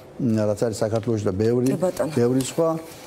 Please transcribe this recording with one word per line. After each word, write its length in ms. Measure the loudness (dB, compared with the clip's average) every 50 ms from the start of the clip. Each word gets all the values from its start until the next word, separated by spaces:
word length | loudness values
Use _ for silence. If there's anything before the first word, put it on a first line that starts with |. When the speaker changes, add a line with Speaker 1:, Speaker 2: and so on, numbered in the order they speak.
| -20 -16 -8 -2 0 0 2 2
Speaker 1:
რაც 220 | 2 0 0 0
არის 180 | 0 -2 0 0
საქართველოში 480 | -2 0 0 0 0 0 -2 0 0
და 80 | -2 0
ბევრი, 340 | 2 2 2 2 2 2 2
Speaker 2:
კი 120 | 2 0
ბატონო. 320 | 0 -2 0 -2 -2 0
Speaker 1:
ბევრი 320 | 2 2 2 4 2 2 0
სხვა. 260 | 0 0 0 0 2 0 -2 -6 -10 -16 -18 -18